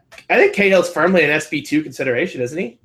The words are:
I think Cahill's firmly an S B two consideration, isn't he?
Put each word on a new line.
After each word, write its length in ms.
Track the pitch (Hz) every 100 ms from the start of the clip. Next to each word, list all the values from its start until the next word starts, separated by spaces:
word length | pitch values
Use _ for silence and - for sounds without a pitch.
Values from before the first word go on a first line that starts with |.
| _ - -
I 80 | 202
think 180 | 392 202
Cahill's 340 | 202 190 175
firmly 340 | 156 165 185
an 60 | 147
S 180 | 156 -
B 120 | 151
two 220 | - 147
consideration, 580 | 147 131 135 120 185 135
isn't 160 | 120 160
he? 220 | 233 -